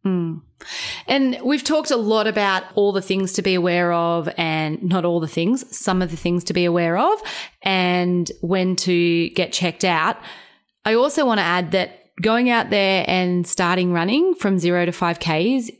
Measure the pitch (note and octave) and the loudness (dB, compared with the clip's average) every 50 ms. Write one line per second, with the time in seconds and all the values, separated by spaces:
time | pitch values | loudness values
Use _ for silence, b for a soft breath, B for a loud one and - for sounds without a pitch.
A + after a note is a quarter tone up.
0 | _ G3 F#3 F3+ E3+ E3 D#3+ D#3+ - _ _ _ B B B B B B B B | _ 0 0 0 -2 -2 -6 -8 -12 _ _ _ B B B B B B B B
1 | B - B3+ C#4 C4+ C4 B3 - - B3 D4 C#4+ - - D4+ D#4 D4+ D#4 C#4+ A#3 | B -2 0 0 2 0 -2 -2 -2 -2 -2 0 0 0 0 0 0 0 0 0
2 | A3 G#3 A3 A3 G#3+ A3 G3+ G#3+ G#3 G3 F#3+ F#3 F#3 - - - G3+ G3+ G3 F#3+ | 2 2 2 2 2 0 0 0 0 2 0 0 -2 -4 0 2 2 2 2 0
3 | F#3 - F#3+ F#3+ F#3+ F#3 - - F3+ F#3+ F#3 F3+ E3+ F3+ F3 F3 F3 F3 F3 E3+ | -2 -2 -2 0 0 -2 -2 -2 0 0 2 2 2 2 2 2 2 2 2 2
4 | E3+ E3+ E3+ E3+ D#3+ D#3+ - - E3+ E3 D#3+ D#3 D#3 D3+ D3+ - - F3+ F3 F#3+ | 0 0 0 0 -2 -4 -4 -4 -2 -2 0 -2 -2 -2 -4 -4 -2 -2 0 0
5 | E3+ F3 E3+ E3+ D#3+ D3+ - - E3 F#3 B3 C4 - - - - - - F#3 F#3 | 0 0 0 0 -2 -2 -4 -2 0 0 0 -2 -4 -6 -8 -4 -2 0 0 0
6 | F#3 E3+ D#3+ D#3+ - F3 F3 F3+ F3 - E3 F3+ F3 F3 E3+ F3 E3+ E3 E3+ F#3+ | 0 -2 -4 -4 -2 0 0 0 -2 -2 0 0 2 2 2 2 2 2 2 2
7 | B3 F4 G#4+ G#4+ A4 B B B B B B B - G3 F#3+ F#3 F#3 F3+ F3+ F3+ | 2 2 0 0 -4 B B B B B B B -4 -2 0 2 2 2 2 2
8 | F3+ F3+ F3+ F3 F3 - - - - E3+ F#3 F#3+ F#3 F#3 F#3 F3+ - F#3 F3+ E3+ | 2 2 0 0 0 -2 -6 -8 -4 -2 0 0 0 0 0 0 0 0 2 2
9 | F3 E3+ E3+ E3+ E3+ - - - F3+ - - - F3+ F3 D#3+ - G#3 F#3 E3+ D#3+ | 2 2 2 0 0 -2 -2 -2 -4 -2 -2 -2 -2 -2 -2 0 0 0 2 2
10 | D#3 F#3+ - - B B B B B B B B B B _ _ _ G#3+ A3 A#3 | 0 0 -2 -4 B B B B B B B B B B _ _ _ 0 2 4
11 | B3+ D4+ D4 - D4 B3+ A3+ G#3 F3+ E3+ F3 F3+ F3+ D#3 E3+ F#3+ F3+ - - - | 2 2 2 2 2 2 2 2 2 2 2 0 0 0 0 -2 -2 -2 -8 -20
12 | _ _ _ - F3 A3 A3 A#3 B3 B3 A#3+ A#3 - - G3+ G#3 G3 F#3+ F#3+ F#3+ | _ _ _ -2 0 0 2 2 2 2 2 2 0 0 0 2 2 2 2 0
13 | - - F#3 F#3 F3+ F3+ F3+ F3+ F3 - - - F#3 F3 F3+ F3+ F3+ F3+ F3 E3+ | 0 0 0 0 0 0 0 0 0 -2 0 0 0 0 2 2 2 2 0 0
14 | E3 F#3 A3+ C#4+ E4+ F#4+ F4 - - G3+ F#3+ F#3 E3 F3 F3 F3+ F3 E3+ E3+ - | 0 0 2 2 2 2 0 0 0 0 0 2 2 2 2 2 0 0 -2 -2
15 | F3+ E3+ E3+ - - E3 D#3+ D#3 E3+ A3+ C4 C4+ A#3 A3+ - _ | -2 -2 -2 -2 -2 -2 0 2 2 2 0 0 -2 -4 -10 _